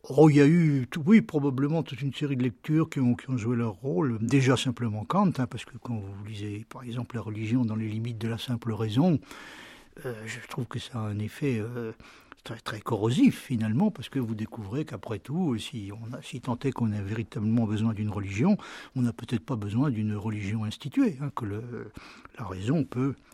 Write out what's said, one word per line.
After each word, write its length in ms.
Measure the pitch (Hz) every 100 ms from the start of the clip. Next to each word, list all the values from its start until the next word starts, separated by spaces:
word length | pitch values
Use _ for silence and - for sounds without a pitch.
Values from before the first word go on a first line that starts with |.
Oh, 260 | - 139 156
il 60 | 143
y 40 |
a 60 | 143
eu 400 | 175 160 139 120
tout, 140 | 170
oui, 160 | 147 220
probablement 640 | 220 151 143 131 143 165
toute 180 | 147 127
une 140 | 139
série 220 | - 143 131
de 80 |
lectures 440 | 127 - - 156 160
qui 120 | 143
ont, 140 | 123 120
qui 120 | -
ont 80 | 127
joué 200 | 113 120
leur 160 | 117
rôle. 460 | 92 135 175 143 110
Déjà 360 | 120 139 131 123
simplement 480 | 131 120 117 107
Kant, 280 | - 185 190 135
hein, 100 | 123
parce 180 | 117
que 120 | - 120
quand 200 | 123 113
vous 280 | 98 98
lisez, 400 | 104 104 104 104 110
par 160 | 131
exemple, 320 | 123 120 117 117
La 60 |
religion 420 | 107 107 110 127
dans 100 | 113
les 140 | 110 110
limites 300 | 110 120 110
de 100 | 113
la 100 | 113
simple 340 | - 117 113
raison, 460 | 107 110 113 180 143 - - - - - - - - 131
euh, 80 | 110 110
je 120 | 120 -
trouve 180 | - 120
que 120 | 120
ça 220 | - 117
a 20 | 107
un 100 | 104
effet, 400 | 107 - 143 113
euh, 340 | 110 123 113 - - - - -
très, 160 | - 110
très 200 | - 107
corrosif, 560 | - 107 110 151 269 -
finalement, 540 | - 117 110 120 208
parce 180 | - -
que 120 | 139
vous 160 | 113 107
découvrez 480 | 110 - 98 131
qu'après 340 | 151 104 - 104
tout, 400 | - 165 170 110
si 320 | - 117 98
on 220 | 104 113
a, 80 | 139
si 180 | - 127
tant 180 | - 120
est 100 | 139
qu'on 220 | - 113
a 100 | 104
véritablement 640 | 98 110 110 - 107 120 107
besoin 260 | 107 113
d'une 160 | 104 107
religion, 480 | 101 95 98 180 208 - - -
on 80 | 131
n'a 100 | 120
peut-être 320 | - - 120
pas 120 | - 117
besoin 340 | 101 113 151
d'une 240 | 110 107
religion 480 | 104 107 107 98 113
instituée, 560 | 107 - 135 269 247 131
hein, 100 | 147
que 100 | -
le, 460 | 101 104 120 113 107 - - - - -
la 80 | 101
raison 380 | 92 110 156
peut, 320 | 131 123 135 123 _